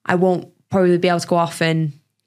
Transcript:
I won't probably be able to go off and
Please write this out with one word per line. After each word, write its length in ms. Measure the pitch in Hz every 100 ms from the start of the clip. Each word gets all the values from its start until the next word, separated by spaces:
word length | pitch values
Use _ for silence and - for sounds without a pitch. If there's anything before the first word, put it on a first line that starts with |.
| -
I 100 | 185
won't 320 | 185 175 - _ _
probably 280 | 196 180 175
be 120 | 180
able 100 | 170
to 80 | -
go 80 | 175
off 260 | 170 -
and 300 | 165 160 156 139 _ _